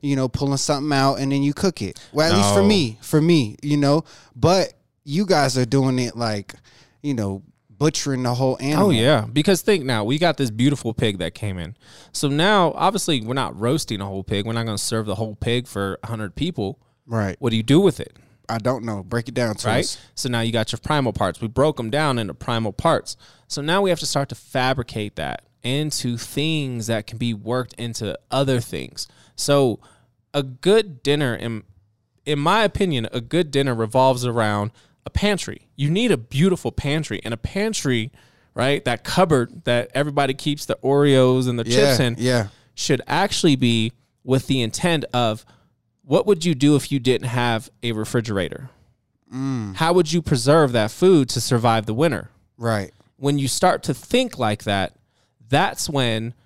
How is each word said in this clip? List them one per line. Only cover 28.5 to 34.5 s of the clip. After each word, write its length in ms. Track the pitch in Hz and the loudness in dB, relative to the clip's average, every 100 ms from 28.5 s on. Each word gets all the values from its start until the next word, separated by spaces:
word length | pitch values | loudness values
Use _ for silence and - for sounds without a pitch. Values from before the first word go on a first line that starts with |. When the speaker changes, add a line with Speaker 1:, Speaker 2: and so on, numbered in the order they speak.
| 127 | 0
Speaker 2:
things. 460 | 117 80 64 - - _ _ | -2 -8 -8 -10 -14 _ _
So 460 | - - 143 135 101 _ _ _ _ _ | -8 0 4 4 0 _ _ _ _ _
a 100 | 143 | -6
good 580 | 135 123 - 214 214 135 | -6 -4 2 2 2 -6
dinner, 320 | 135 147 143 | -2 0 0
in, 300 | 107 117 113 - _ _ _ _ _ | -2 -6 -8 -12 _ _ _ _ _
in 140 | - 147 | -6 -2
my 240 | 147 208 | 2 2
opinion, 460 | 214 - 196 143 110 | 2 0 0 0 -2
a 80 | 123 | -6
good 300 | 117 160 170 | -2 -2 0
dinner 240 | 139 139 | 0 0
revolves 500 | 117 110 127 131 123 | 0 0 4 4 2
around 460 | 123 117 107 | 0 0 0